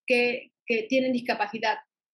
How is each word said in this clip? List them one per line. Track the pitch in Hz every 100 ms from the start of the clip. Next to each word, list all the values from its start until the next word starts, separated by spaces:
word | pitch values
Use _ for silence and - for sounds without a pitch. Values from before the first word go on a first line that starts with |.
| -
que, | 247 240 240 - _ -
que | 226
tienen | 220 262 262
discapacidad. | 247 233 220 208 220 220 214 - _ _